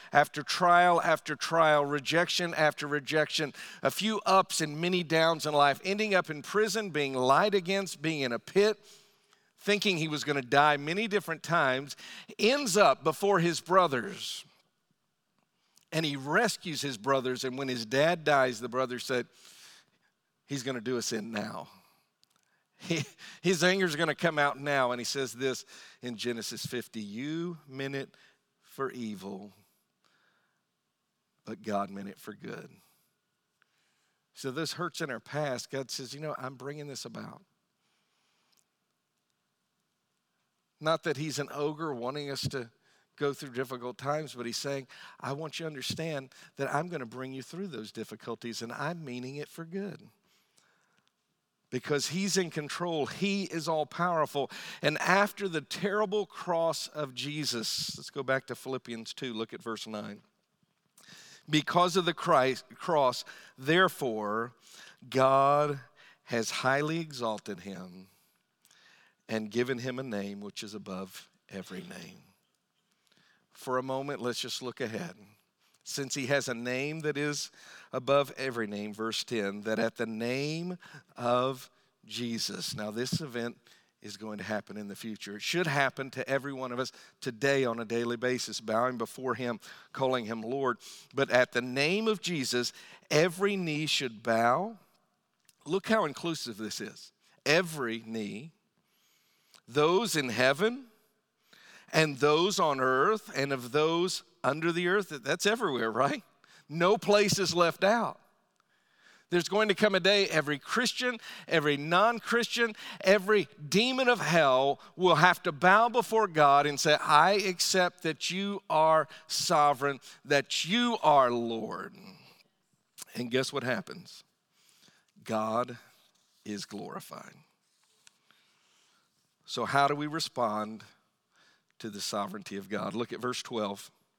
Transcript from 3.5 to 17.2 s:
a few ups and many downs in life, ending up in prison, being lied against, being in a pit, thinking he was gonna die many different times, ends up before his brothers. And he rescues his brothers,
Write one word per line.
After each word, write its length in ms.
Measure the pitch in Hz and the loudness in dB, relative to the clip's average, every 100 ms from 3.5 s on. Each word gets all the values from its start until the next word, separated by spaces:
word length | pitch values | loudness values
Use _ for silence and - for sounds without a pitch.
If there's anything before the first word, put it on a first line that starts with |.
| - - - | -6 -16 -2
a 80 | 135 | 0
few 300 | - 208 214 | 0 0 0
ups 400 | - 190 - - | 4 4 4 0
and 200 | 156 147 | -2 -2
many 220 | 175 185 | 0 0
downs 440 | 160 160 160 160 151 | 2 4 4 2 2
in 60 | |
life, 280 | 147 143 139 | 6 6 4
ending 300 | 185 202 214 | -2 -2 2
up 160 | 190 160 | 2 2
in 120 | 147 | -6
prison, 480 | - 202 214 208 202 | -2 0 0 0 -2
being 220 | 147 139 | -2 -2
lied 400 | 131 127 143 208 | 2 4 6 4
against, 460 | 196 175 196 196 151 | 2 0 -2 -4 -6
being 200 | 156 156 | -4 -2
in 120 | 131 | -2
a 60 | 117 | -4
pit, 400 | - 190 208 208 - - _ _ _ _ _ _ | 0 4 4 2 -8 -20 _ _ _ _ _ _
thinking 400 | - 208 208 170 | 0 2 2 0
he 100 | 160 | 0
was 160 | 151 | -2
gonna 180 | 123 143 | -2 -2
die 340 | 131 139 151 143 | 4 6 6 4
many 300 | 147 180 220 | 0 -2 -2
different 360 | 196 - 160 | -2 -4 -6
times, 540 | - 170 139 127 143 - - - - - | 0 2 2 0 -4 -12 -16 -18 -16 0
ends 380 | 208 285 269 180 | 4 4 2 6
up 280 | 175 131 | 6 6
before 360 | 156 151 202 190 | 2 0 2 4
his 200 | 170 156 | 4 0
brothers. 840 | - 190 175 131 107 - - - - _ _ _ _ _ _ _ _ _ _ _ _ _ _ | 2 4 4 2 -4 -8 -10 -10 -14 _ _ _ _ _ _ _ _ _ _ _ _ _ _
And 140 | 156 160 | -4 -2
he 80 | |
rescues 680 | 139 135 170 233 - 185 139 | -4 0 2 2 -2 -6 -6
his 140 | 143 117 | -6 -4
brothers, 460 | 117 135 | 0 2